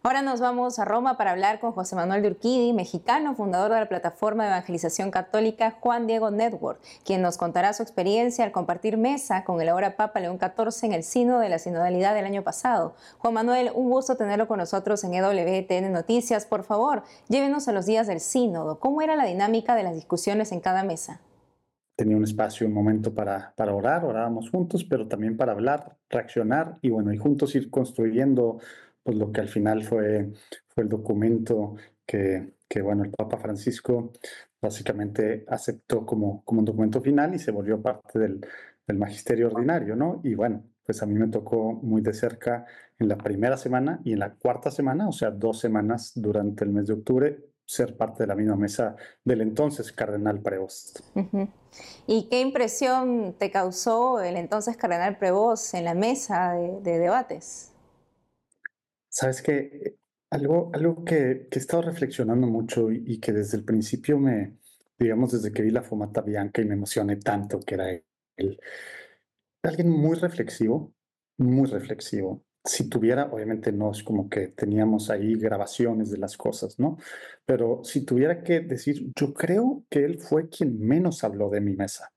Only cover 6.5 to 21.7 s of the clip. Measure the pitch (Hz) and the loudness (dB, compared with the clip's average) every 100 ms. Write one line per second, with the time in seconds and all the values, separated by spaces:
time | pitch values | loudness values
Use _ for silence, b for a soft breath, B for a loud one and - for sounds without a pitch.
6.5 | 220 - - B B - 190 180 175 170 | 0 -6 -8 B B -2 2 2 0 -2
7.5 | 175 196 214 226 - 180 214 240 240 214 | 2 2 0 -4 0 2 2 2 2 0
8.5 | 190 170 175 220 220 240 277 - 190 185 | 0 -2 -2 0 2 2 0 0 -2 0
9.5 | 170 165 180 196 196 214 214 175 180 185 | 0 2 2 2 0 -2 0 -4 -2 -4
10.5 | - 226 226 226 175 165 247 240 247 214 | 0 -2 0 -2 -2 0 2 4 4 2
11.5 | 165 180 170 180 180 196 214 196 196 196 | 0 -2 0 2 4 2 2 0 -2 -4
12.5 | - 254 220 165 B B B 233 226 233 | -2 0 2 0 B B B 0 2 2
13.5 | 254 247 - 254 254 262 254 208 208 220 | 2 2 0 2 2 2 0 2 0 0
14.5 | 214 170 196 196 208 190 180 190 196 170 | 0 0 -2 0 0 0 2 2 2 2
15.5 | 190 190 185 190 175 165 233 240 220 226 | 0 0 0 2 -2 2 0 2 -2 0
16.5 | 214 185 214 269 262 B B - 262 277 | -4 0 2 2 0 B B 0 2 2
17.5 | 285 277 202 175 220 214 165 - 262 240 | 0 0 0 2 2 2 -2 0 2 2
18.5 | 170 160 - 262 294 311 302 269 220 202 | 0 -4 -2 0 2 2 2 2 2 2
19.5 | 226 220 233 185 165 - 170 - 208 214 | 2 2 2 0 -4 -4 -2 0 0 -2
20.5 | 175 185 185 196 165 - - _ _ _ | -2 0 0 0 -4 -8 -14 _ _ _
21.5 | _ _ | _ _